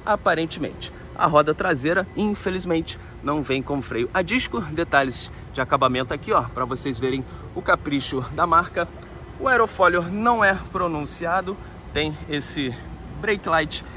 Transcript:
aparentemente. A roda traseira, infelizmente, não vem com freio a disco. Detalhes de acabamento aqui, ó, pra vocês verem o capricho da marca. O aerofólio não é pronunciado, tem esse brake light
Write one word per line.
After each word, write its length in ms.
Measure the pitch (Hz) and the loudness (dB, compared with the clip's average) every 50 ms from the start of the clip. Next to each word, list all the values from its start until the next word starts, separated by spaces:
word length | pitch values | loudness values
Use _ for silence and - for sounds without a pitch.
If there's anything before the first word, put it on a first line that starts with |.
| - | 0
aparentemente. 840 | 214 208 202 - 190 165 156 165 160 - 175 139 - - - - - - - - - - | 0 0 2 4 2 2 2 2 -2 -2 -4 -4 -6 -6 -8 -12 -12 -12 -12 -16 -10 -2
A 120 | - 175 | 2 2
roda 280 | 165 151 147 151 151 147 | 6 6 6 6 6 4
traseira, 520 | - 190 185 165 127 123 156 175 190 180 180 - | 2 2 0 0 2 2 2 2 2 0 -2 -2
infelizmente, 800 | - 208 208 202 - - 190 190 185 180 180 165 165 175 - - - - - - - - | 0 0 0 0 0 -2 -2 -2 -2 0 0 2 0 0 -2 -6 -10 -10 -16 -14 -8 -4
não 180 | 139 147 151 | -2 0 0
vem 200 | 131 - 131 135 | 0 0 0 -2
com 200 | 120 135 143 139 | 0 -2 -2 -2
freio 280 | 120 - 120 113 120 - - | -2 -2 -2 -2 0 0 0
a 80 | 190 | 0
disco. 380 | 180 - 226 262 - - - 233 | 0 2 0 0 0 0 -4 -4
Detalhes 720 | 185 151 156 160 170 - 151 139 139 131 123 - - - - - - - - | -4 -2 -2 -2 0 4 4 4 4 4 0 -2 -4 -6 -10 -14 -14 -8 -4
de 80 | 135 | -4
acabamento 520 | 131 - 147 139 135 127 127 127 131 - 156 | 0 2 4 4 4 4 4 2 0 -2 -4
aqui, 200 | - - 208 208 | -4 -2 0 2
ó, 80 | 160 | 2
pra 240 | 120 120 - 123 127 | 2 0 -2 -4 -2
vocês 320 | 120 131 127 - 143 123 | -2 -2 -4 -4 -4 -2
verem 260 | 107 131 131 131 135 127 - - - - - - | -2 0 0 0 -2 -4 -6 -10 -14 -12 -12 -10
o 80 | - | -4
capricho 600 | - - 175 - - 151 143 139 131 - 139 131 123 117 143 | 2 2 2 2 2 0 -2 0 0 0 -2 -4 -4 -4 -2
da 120 | 151 175 | 0 2
marca. 420 | 170 165 170 180 - - 180 170 - - - - - - - - - - - | 4 4 4 4 2 0 -2 -2 -4 -4 -14 -16 -16 -16 -16 -16 -14 -8 -2
O 80 | - | 2
aerofólio 540 | 269 254 233 226 214 - - 190 175 175 180 170 | 4 4 4 4 2 4 6 6 6 6 4 0
não 400 | 175 190 208 226 240 240 226 208 | 0 -2 0 2 4 4 6 6
é 100 | 196 190 185 - - | 4 4 2 -2 -6
pronunciado, 840 | - 185 180 170 160 151 143 139 - - 170 165 175 190 185 185 208 - - - - - - - - | -4 -2 -2 0 -2 -2 -4 -4 -6 -4 -2 0 0 0 0 -2 -6 -8 -10 -16 -16 -16 -10 -4 -2
tem 240 | 147 156 151 151 147 - - | 0 0 0 -2 -6 -6 -4
esse 440 | 147 143 135 - - 151 139 127 113 - - - - - - - - - | -4 -4 -4 -4 -4 -2 -2 -4 -4 -6 -10 -12 -12 -12 -12 -12 -10 -4
brake 260 | - 220 202 196 - | -2 -2 0 0 0
light 380 | 190 165 160 160 160 - - - - - | 2 2 4 2 2 -2 -6 -8 -10 -14